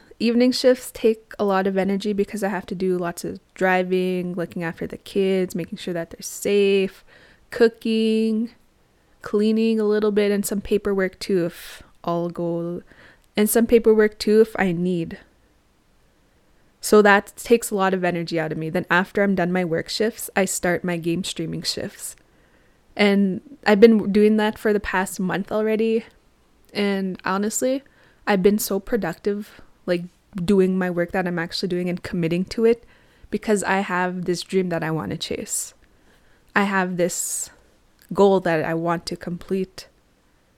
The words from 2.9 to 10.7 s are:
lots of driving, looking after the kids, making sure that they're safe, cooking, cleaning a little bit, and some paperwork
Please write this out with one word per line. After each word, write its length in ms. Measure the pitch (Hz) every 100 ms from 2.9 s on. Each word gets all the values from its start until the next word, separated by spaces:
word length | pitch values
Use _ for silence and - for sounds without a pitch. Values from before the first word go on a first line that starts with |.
| 180
lots 240 | 175 175
of 160 | 170 190 _
driving, 800 | - 185 185 180 185 185 185 180
looking 300 | 180 170 -
after 240 | 170 - -
the 100 | -
kids, 560 | - 202 190 190 180
making 240 | 180 165 202
sure 160 | -
that 160 | 170 165
they're 100 | -
safe, 840 | - - - 202 196 196 190 - - - - _ -
cooking, 960 | - 226 226 226 220 220 220 220 220 233 - _ _ _ _ _ _
cleaning 560 | - 208 214 220 226 220
a 60 |
little 260 | 208 214 214
bit, 220 | 208 202
and 120 | 202
some 160 | 202 202
paperwork 600 | -